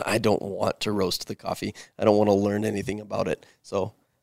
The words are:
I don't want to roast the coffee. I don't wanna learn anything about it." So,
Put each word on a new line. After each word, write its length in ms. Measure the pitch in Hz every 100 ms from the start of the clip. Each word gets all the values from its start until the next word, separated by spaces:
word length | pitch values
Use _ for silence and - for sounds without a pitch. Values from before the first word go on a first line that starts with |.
I 140 | - 113
don't 240 | 110 101
want 380 | 98 98 104 -
to 100 | 107
roast 360 | 104 92 - -
the 80 | 107
coffee. 400 | 90 - 104 - - -
I 60 | 107
don't 120 | 104
wanna 160 | 104
learn 300 | 101 101 104 107
anything 340 | 101 98 104
about 260 | 104 101 95
it." 180 | - - _
So, 320 | - 101 101 - _ _